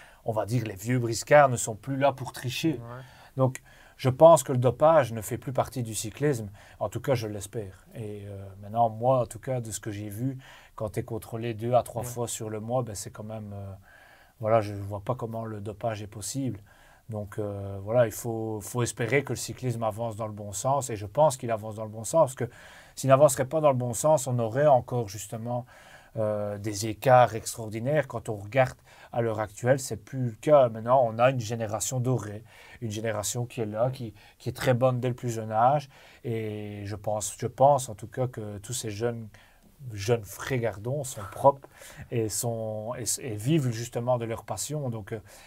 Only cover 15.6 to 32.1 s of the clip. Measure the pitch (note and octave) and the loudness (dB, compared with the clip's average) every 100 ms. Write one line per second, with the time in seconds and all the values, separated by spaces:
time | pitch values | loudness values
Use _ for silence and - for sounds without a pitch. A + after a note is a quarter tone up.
15.6 | G2+ G2+ A#2+ G#2+ G#2 A2 G2+ C3+ C3+ G2+ | -10 -6 -4 -4 -8 -12 -8 -6 -6 -6
16.6 | - _ - _ - G#2+ G#2 - G#2 G2+ | -12 _ -20 _ -10 -8 -8 -6 -6 -6
17.6 | G2+ G2 G2 A#2+ A#2 - A#2+ A2+ A2 A2 | -8 -8 0 4 4 2 -6 -4 -4 -6
18.6 | G2 B2 A#2+ - A#2 C3+ C#3+ A#2 - A#2+ | -6 -2 -2 -2 0 2 2 -4 -6 -6
19.6 | B2+ A2+ A2+ G2+ A#2 G#2 A2 G#2 G#2 G2+ | -4 -2 -4 -2 -6 -6 -8 -8 -10 -4
20.6 | C3 C#3 C3+ A2 G2+ G2+ D3+ C3 A#2+ A2 | 0 0 0 -6 -4 4 4 4 -2 -4
21.6 | A2 G#2+ A2 G#2+ A2+ - G#3 - A#2 - | -4 -8 -10 -10 0 4 4 2 -6 -6
22.6 | - - - - C3 C3 D3+ - C3 D#3+ | -20 -20 -18 -4 6 8 8 6 0 2
23.6 | D3+ B2+ B2 A#2 D3+ D#3 - B2 A2+ A#2 | 4 4 0 0 2 2 2 0 0 2
24.6 | D3+ C3 A#2+ B2 A#2 G#2 - A2+ A2+ B2 | 6 6 4 -4 -4 -8 -12 -10 -6 -6
25.6 | A#2+ - - - - - G#2+ G#2 G#2 G#2 | -6 -16 -20 -20 -12 -4 -2 0 -4 -4
26.6 | G#2 G#2 A2 G#2+ - B2+ A#2+ A2+ - - | -6 -4 -4 0 6 8 8 4 -8 -10
27.6 | A2 A2 A#2+ C3 C3 A#2 - G#2+ G2+ A2+ | -8 -6 0 0 -2 -6 -8 -8 -2 2
28.6 | B2+ - _ - - A2+ A#2 G#2+ G#2+ - | 2 0 _ -20 -8 -2 -2 -2 -4 -2
29.6 | A#2+ C3+ - G#2+ - C3 B2+ A2 - D3+ | 2 2 0 -10 -8 -6 -4 -2 6 8
30.6 | B2 A2 A2+ C3 A#2+ A2 B2 C3 G#2+ A#2 | 6 2 2 4 4 4 4 4 -2 -4
31.6 | A2+ G#2 - C3 B2 | -2 -2 -2 -2 0